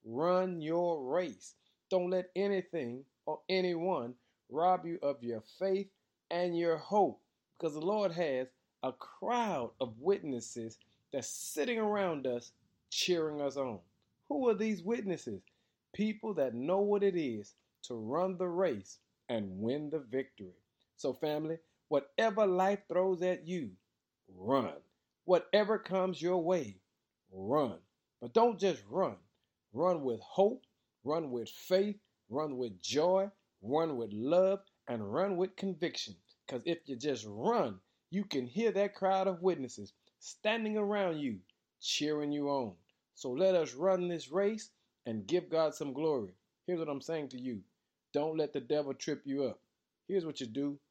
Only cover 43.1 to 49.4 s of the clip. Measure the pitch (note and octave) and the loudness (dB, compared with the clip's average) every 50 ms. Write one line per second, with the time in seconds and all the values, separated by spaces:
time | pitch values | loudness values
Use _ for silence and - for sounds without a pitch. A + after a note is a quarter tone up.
43.1 | _ - - C3+ B2 C3+ F#3 F#3+ F#3 F3 D#3 C#3 A#2+ B2+ D#3 F#3+ F#3+ F#3 F3+ F3 | _ -10 -6 -6 0 4 4 4 6 4 2 0 -2 0 2 2 4 4 2 0
44.1 | F3 D#3+ C#3+ B2+ C#3 F#3 G3+ G3+ A3+ A3 - - _ _ _ _ _ _ _ B2 | -2 -4 -6 -4 0 2 2 2 0 -2 -8 -14 _ _ _ _ _ _ _ -6
45.1 | A2+ A2 G2 F#2+ D#3 F3+ E3 C#3+ D#3 D#3+ D#3+ D#3 D3+ - D#3 C#3+ B2+ C3+ D#3 D#3+ | -6 -6 -2 2 0 0 2 2 2 2 2 2 2 -2 -6 -6 -4 0 2 2
46.1 | D3+ C3 G#2+ F#2 F#2 _ _ _ _ _ _ - F3+ E3 D#3+ D3+ C#3+ C#3 C3 - | 2 2 0 -4 -10 _ _ _ _ _ _ -4 -2 -2 -2 -4 -4 -6 -4 -4
47.1 | E3 D#3+ D3 C3 B2+ B2 B2 C3 A#2+ G2+ F#2 _ _ _ _ _ _ _ _ _ | -4 -4 -4 -6 -8 -8 -6 -6 -6 -6 -8 _ _ _ _ _ _ _ _ _
48.1 | _ D3 D3 D#3+ D#3+ D#3+ D3+ C#3+ - D3 B2 A#2+ D3+ D3+ D3 C3+ C3+ C3+ - - | _ 0 0 0 0 0 0 0 0 -6 -2 0 0 0 2 0 -4 -6 -4 -4
49.1 | D3+ B2 - C#3 C3+ C#3 | -4 -4 -4 -4 -2 0